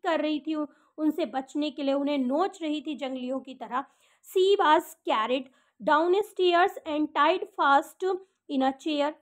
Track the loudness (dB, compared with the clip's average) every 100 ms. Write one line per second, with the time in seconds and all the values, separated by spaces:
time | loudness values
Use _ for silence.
0 | -2 -2 -2 -4 -4 -6 -6 _ _ -4
1 | -2 0 -4 -4 -6 -4 -4 -4 -2 0
2 | 0 -2 0 0 -2 -4 -6 -6 -8 -8
3 | -8 -8 -6 -8 -10 -16 -8 -8 -8 _
4 | _ _ -4 2 4 4 4 4 2 -8
5 | -4 -2 0 -2 -4 _ _ -6 2 2
6 | 4 2 0 0 2 4 2 -2 -6 -4
7 | -2 2 2 2 -4 -2 4 4 2 -4
8 | -4 -4 -8 _ -6 -2 0 -2 -4 -2
9 | -2 -4